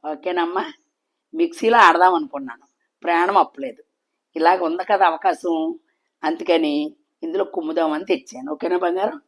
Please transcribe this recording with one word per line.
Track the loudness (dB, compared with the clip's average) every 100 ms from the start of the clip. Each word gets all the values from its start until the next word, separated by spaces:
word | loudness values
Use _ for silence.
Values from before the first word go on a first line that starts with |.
| -8
ఓకేనమ్మా? | -8 -4 -2 -2 -4 -6 -12 _ _ _ _ _
మిక్సీలో | -4 -4 0 2 6
ఆడదాం | 6 6 4
అనుకున్నాను, | 4 -4 -10 -12 -16 _ _ _ _
ప్రాణం | -2 0 2 2
అప్పలేదు. | 2 -2 -12 -12 _ _ _ _ _ 0
ఇలాగ | 2 2
ఉంది | 0 -4 -2
కదా | 2 2
అవకాశం, | 2 -2 -2 -2 -2 -4 -8 _ _ _ _
అందుకని | -6 -6 0 2 2 -2 -6 -10 _ _
ఇందులో | -6 -4
కుమ్ముదామని | -4 -4 -4 -2 -2 -2
తెచ్చాను. | -2 -4 -4 -16 -12
ఓకేనా | -8 -4 -2
బంగారం? | -2 -2 -4 -6